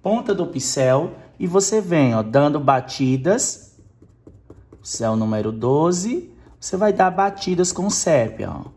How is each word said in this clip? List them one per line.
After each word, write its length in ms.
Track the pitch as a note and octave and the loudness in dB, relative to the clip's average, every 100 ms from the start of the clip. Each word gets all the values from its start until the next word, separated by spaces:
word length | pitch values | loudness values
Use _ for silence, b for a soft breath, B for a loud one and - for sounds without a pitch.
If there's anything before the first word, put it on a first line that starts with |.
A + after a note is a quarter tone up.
ponta 320 | F#3 A3+ A#3+ | 0 -2 0
do 140 | F#3+ E3 | -2 -2
pincel, 640 | C#3 - - C3 C3+ E3 B B B | -4 -4 0 2 2 0 B B B
e 80 | F3+ | 0
você 340 | F3+ G3 A3 | 0 2 0
vem, 340 | F3+ E3+ C3 | 0 2 4
ó, 80 | A2+ | 2
dando 380 | A2 C3 D3 D3+ | 2 2 2 2
batidas, 1160 | C#3 C3 - - C3+ C3 C#3+ A#3 - - - _ - _ - _ - - _ - - - | 2 2 0 -2 0 0 0 0 -2 -8 -18 _ -20 _ -20 _ -20 -20 _ -20 -20 -20
pincel 380 | - - A2+ A2 | -12 -4 -2 0
número 340 | A2 G#2+ G#2+ | 0 -2 -2
doze, 800 | A2 A#2+ C#3+ E3 F3+ G3+ D#4+ - B B B | -2 0 2 2 0 -2 -6 -8 B B B
você 160 | - F#3 | -8 0
vai 160 | G#3 | 0
dar 180 | G3 F#3 | 4 2
batidas 600 | F3+ G3 G3 - F3 F3+ | 2 -2 -2 -4 0 0
com 180 | - F#3+ | 0 -2
sépia, 600 | G#3 - D3 - - F#2+ | -2 2 2 2 -4 -10
ó. 140 | - - | -10 -14